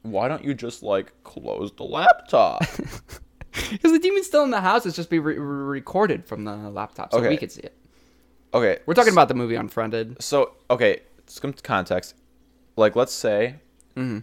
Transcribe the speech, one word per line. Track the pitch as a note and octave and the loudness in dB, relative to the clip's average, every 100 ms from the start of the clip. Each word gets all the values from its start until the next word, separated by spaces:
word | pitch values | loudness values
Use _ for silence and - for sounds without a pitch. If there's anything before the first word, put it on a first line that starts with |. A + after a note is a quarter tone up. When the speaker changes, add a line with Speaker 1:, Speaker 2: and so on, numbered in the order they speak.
Speaker 1:
Why | A2 G2 B2+ | -4 -2 -2
don't | D#3 | -4
you | C#3+ | -6
just, | B2+ A#2+ - | -6 -8 -10
like, | A2 G2 - _ | -2 -2 -2 _
close | - - G#1+ G#1 G2+ | -20 -14 -8 -6 -8
the | - | -10
laptop? | - - - - - C3 G2+ A1+ - | -8 2 4 4 4 4 4 2 -4
Speaker 2:
<laughs> | - - - _ - - _ - | -6 -12 -16 _ -20 -20 _ -14
'Cause | - - G#3 E4 | -10 -8 0 4
the | D#4+ | 4
demon's | F4+ G4+ F#4 | 2 -2 2
still | D4 | 2
in | C#4 | 2
the | G#3+ | 0
house. | F#3 A3+ G3+ | 2 2 0
It's | E3 | -8
just | E3+ | -2
be | E3 | 0
re-, | D3+ - | 0 -4
re-, | C#3+ C#3 C#3 C#3 | -6 -6 -6 -8
recorded | - F#3 G#3 C#3+ - | -4 0 0 -2 -6
from | G#2+ G#2+ | -10 -10
the | G#2 | -10
laptop, | G#2 G2 G#2+ - - | -10 -10 -10 -10 -2
so | A#2 | 0
Speaker 1:
Okay. | A#2+ | 2
Speaker 2:
we | D#3 | -2
could | - | -6
see | - | -14
it. | - _ _ _ _ _ _ _ _ | -20 _ _ _ _ _ _ _ _
Speaker 1:
Okay. | A#2+ A2 F2 - | 2 2 0 2
Speaker 2:
We're | |
talking | F3 A#3 | 4 6
Speaker 1:
s-, | |
Speaker 2:
about | F3+ B2+ | 6 4
the | |
movie | B2+ A#2+ A#2 | 4 -2 -4
Unfriended. | G#2 - A2 A2+ A2+ B2 | -4 -4 -4 -4 -6 -10
Speaker 1:
So, | - C#3+ B2+ - _ | -2 2 2 -2 _
okay, | B2 A2 - _ _ _ | 4 4 2 _ _ _
some | - - | -10 -10
context. | - - G#2 F2 F#2 - - _ _ _ _ _ - | -10 -4 -2 0 -4 -4 -20 _ _ _ _ _ 2
Like, | G#2+ A2+ | 4 4
let's | B2 | -2
say | - A#2 G#2 A#2+ C#3+ _ _ _ - | -2 0 0 0 -4 _ _ _ -10
Speaker 2:
Mm-hmm. | B2+ G#2+ | -6 -8